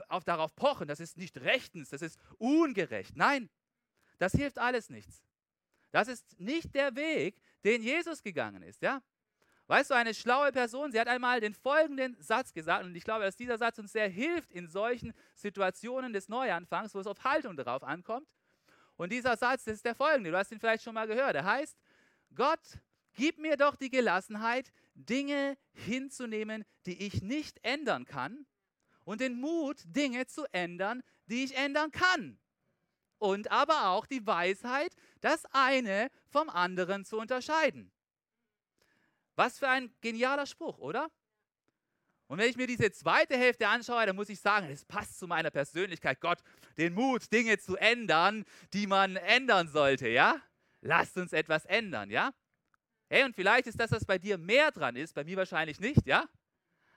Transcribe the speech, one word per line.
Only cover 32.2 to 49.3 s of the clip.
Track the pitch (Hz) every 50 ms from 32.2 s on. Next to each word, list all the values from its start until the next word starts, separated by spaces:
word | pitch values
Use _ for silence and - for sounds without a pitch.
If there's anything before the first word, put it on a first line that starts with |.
| 190 135 104 - _ _ _ _ _ _ _ _ _ _ _ _ _ _ _ _
Und | 214 196 196 202 214 -
aber | 202 240 285 311 311 294 226 190
auch | 180 214 -
die | - 277 262 202
Weisheit, | 220 190 170 175 185 202 - - 247 254 277 320 359 - _ _ _ _ _
das | - 233 311 320 - -
eine | - 269 262 262 269 262 240 202 190 202 233 277 - _ _ _
vom | - 285 320 302
anderen | - 175 180 180 185 180 185 165 196 196 190
zu | - 220 220
unterscheiden." | 220 220 254 254 247 - 302 320 311 262 156 123 98 90 _ _ _ _ _ _ _ _ _ _ _ _ _ _ _ _ _ _ _ _ _ _ _ _ _ _ _ _ _
Was | - 196 247 - -
für | 277 262
ein | 254 269 254 214 - _
genialer | - 226 226 226 247 262 277 285 277
Spruch, | 277 - - 339 262 - -
oder? | - 135 175 247 311 320 - _ _ _ _ _ _ _ _ _ _ _ _ _ _ _ _ _ _ _ _ _ _
Und | - 135 180
wenn | 220 247
ich | 233
mir | 240 254
diese | 240 247 220 233 202
zweite | - - 139 165 185 277 330 - 277
Hälfte | 247 247 247 233 - 220 208
anschaue, | 226 240 226 - 240 233 220
dann | 202 185
muss | 196 208 214
ich | 208 -
sagen, | - 202 208 208 185 139
es | 139 147 -
passt | - - 208 214 - - -
zu | 185 170
meiner | 170 160 160 151
Persönlichkeit, | - 147 143 - - 165 190 190 170 - - 151 131 -
"Gott, | - 170 175 - _ - - _ - - _ -
den | 160 170 170
Mut, | 202 254 269 254 220 - -
Dinge | 214 233 233 226 208 202
zu | - - 185
ändern, | - 190 220 240 240 226 180 156 160 175 196 214 220 196 - - - - -
die | - 196 208
man | 190 196 190 196 190 185
ändern | 190 170 196